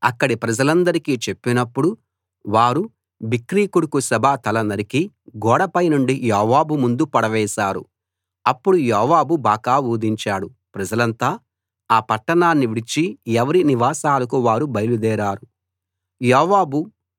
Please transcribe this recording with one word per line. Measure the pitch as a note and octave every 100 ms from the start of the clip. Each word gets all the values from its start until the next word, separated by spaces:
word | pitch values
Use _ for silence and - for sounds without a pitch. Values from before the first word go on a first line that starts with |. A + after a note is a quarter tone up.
అక్కడి | - - C3+
ప్రజలందరికీ | A#2 A#2 A2 C#3+ E3+ F3 E3 D#3
చెప్పినప్పుడు, | B2 - F#2+ B2 B2 A#2+ C3+ E3 A3+ _ _ _ _ G#2
వారు | G#2+ A#2+ C#3 A3+ _ _ _
బిక్రీ | A2 A#2+ A#2+ G3 G3
కొడుకు | F3 D#3 C#3+
షెబ | - A2+ C3+
తల | C3+ G#2+ A2+
నరికి | G#2+ G2+ G2+ C3 G3 _ - G#2+
గోడపై | A2 C#3 F#3 F3 F3
నుండి | C#3+ B2+
యోవాబు | C3+ A#2+ G2+ A2 C#3 D#3
ముందు | D3+ A#2+ B2
పడవేశారు. | D#3 A#2+ A2 A2 G#2 - G2 F#2 - _ _ _ _ _ B2+
అప్పుడు | C3 F#3+ F3+
యోవాబు | B2 G#2 B2 E3 C#3
బాకా | E3 A2+ A2 B2 C3+
ఊదించాడు. | B2 A2+ A2 A2 G#2+ G2 F#2+ _ _
ప్రజలంతా | G2 F#2+ A2+ A#2 A2 B2+ G#3 _ _ _ _ -
ఆ | A2+
పట్టణాన్ని | - A2 - E3+ E3+ D#3
విడిచి | A#2+ A2+ A2+ D3+ F#3 - -
ఎవరి | A2+ C3 F3+
నివాసాలకు | D3+ A#2+ B2 D#3 D3 C3+ B2 C#3
వారు | A#2 A2
బయలుదేరారు. | D3+ G#2+ A2+ A#2 A2 G#2+ G2+ G2 - _ _ _ _ _ _ -
యోవాబు | B2 B2+ E3+ G3+ D#3 D3 - _ _